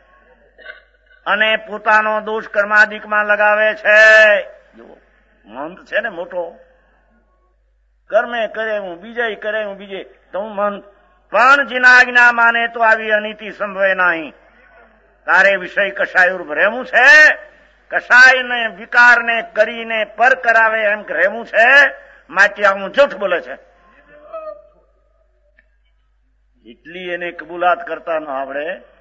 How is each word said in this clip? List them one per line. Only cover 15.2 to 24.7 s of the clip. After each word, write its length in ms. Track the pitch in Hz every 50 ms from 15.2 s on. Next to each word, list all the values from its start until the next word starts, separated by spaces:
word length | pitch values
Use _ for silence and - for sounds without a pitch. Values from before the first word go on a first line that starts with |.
| _
તારે 320 | 147 165 185 190 196 196
વિષય 340 | 185 180 160 - 196 202 190
કશાય 380 | 190 196 180 - - 185 180 180
રૂપ 240 | 185 180 160 147 151
રહેવું 340 | 151 180 208 233 254 247
છે, 480 | - - 226 254 277 302 311 302 294 - - - - _ _ _ _ _ _ _ _
કશાયને 840 | - 170 - - 233 247 254 262 262 254 247 247 247 240 226 220 190
વિકારને 680 | 185 233 - - 240 240 240 240 233 233 233 233 226 226
કરીને 640 | - - 208 220 226 233 233 226 226 226 220 214
પર 300 | 214 - - 233 262 262
કરાવે 480 | 254 254 233 226 226 226 220 220 220 214
એમ 200 | 202 214 208 196
રહેવું 440 | 180 165 151 175 202 220 233 220
છે, 420 | - - 208 226 247 277 285 277 269 - - - - _ _ _ _
માટે 340 | 156 190 202 202 202 202 208
આવું 260 | 196 196 196 196 190
જૂઠ 240 | 196 262 285 - -
બોલે 260 | - 202 185 175 156
છે. 120 | - 127 135 - _ _ _ _ _ _ _ _ _ _ - - - - - 640 640 622 605 605 _ _